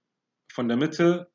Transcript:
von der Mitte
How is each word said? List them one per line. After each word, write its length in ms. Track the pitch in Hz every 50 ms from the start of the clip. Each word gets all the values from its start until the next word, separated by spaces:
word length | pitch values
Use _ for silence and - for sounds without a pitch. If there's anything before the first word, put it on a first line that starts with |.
| _ _ _ _ _ _ _ _ _ -
von 180 | - - 127 117
der 80 | 117
Mitte 540 | 120 147 156 156 - 170 170 175 175 175 - _